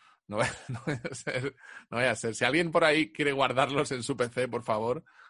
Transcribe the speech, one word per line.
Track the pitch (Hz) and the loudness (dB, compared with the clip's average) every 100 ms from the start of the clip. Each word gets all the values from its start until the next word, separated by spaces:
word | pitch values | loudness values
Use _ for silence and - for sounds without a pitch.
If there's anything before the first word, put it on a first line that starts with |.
| _ _ - | _ _ -8
no | 104 | -2
<laughs> | |
vaya, | 120 - - | -2 -4 -10
no | 127 - | -8 -6
vaya | 143 131 | -6 -6
a | 131 | -10
ser, | - 131 135 - - - - | -6 -4 -6 -8 -20 -20 -8
no | 113 | 0
vaya | 127 | 2
a | 110 | 2
ser. | 117 110 | -2 0
Si | 123 | 2
alguien | 147 170 | 2 2
por | 170 | 4
ahí | 160 151 151 | 4 4 2
quiere | - 143 | 0 0
guardarlos | 135 131 127 135 139 147 | 2 2 4 2 2 0
en | 131 | -2
su | 117 135 | -4 -2
P | 123 | -2
C, | 123 123 | 0 -2
por | 117 | -2
favor, | 117 110 113 135 - - - | -2 0 0 -4 -6 -20 -20